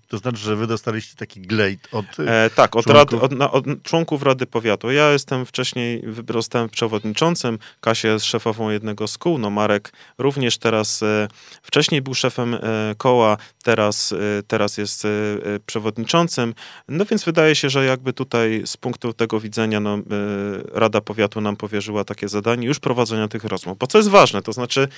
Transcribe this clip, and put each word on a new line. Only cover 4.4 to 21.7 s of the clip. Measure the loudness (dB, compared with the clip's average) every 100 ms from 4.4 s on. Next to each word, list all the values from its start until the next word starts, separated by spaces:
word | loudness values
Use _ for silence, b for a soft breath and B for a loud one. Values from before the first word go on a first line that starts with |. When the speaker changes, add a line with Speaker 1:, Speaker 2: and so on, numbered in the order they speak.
| 0
Speaker 2:
Powiatu. | -2 0 0 0
Ja | 4 4
jestem | 4 0 -4 -4
wcześniej, | -4 -4 -4 -4 -4
wyb-, | -8 -12 -4
zostałem | -4 -2 -2 -2
przewodniczącym, | -2 -2 -2 -4 0 2 2 -2 -4 B B
Kasia | 0 0 2
jest | 0
szefową | 0 -2 -2 -4 -2
jednego | -4 -4 -6 -6
z | -4
kół, | -2 0
no | -2
Marek | 0 2 2 -2 B B -2
również | -2 0 -2 0
teraz, | 0 0 0 -2
e, | 0 0 -2 B B B
wcześniej | -2 0 2 0
był | -2
szefem, | -2 -2 -2 -4
e, | -2 -2 -2 -2 0
koła, | 2 4 4 2 B B
teraz, | 0 2 2 0 -4
e, | -4 -2 -4 -2
teraz | -2 -2 -2
jest, | -6 -4
e, | -2
e, | -2 -2 -4 -6 -8 -6
przewodniczącym. | -6 -4 -4 0 2 2 0 -4 -6 B B -8
No | -4
więc | -2 -2
wydaje | 0 2 4
się, | 4 0
że | 2
jakby | 0 0 -4
tutaj | -6 -2 0 0 -2 -6
z | -8
punktu | -8 -6 -8
tego | -4 -2 -2
widzenia, | -4 -4 0 0
no, | -2
e, | -4 -4 -6 -4 -4 -6 -8 -6
Rada | 2 4 2
Powiatu | -2 -2 -2 0
nam | -4 -4
powierzyła | -6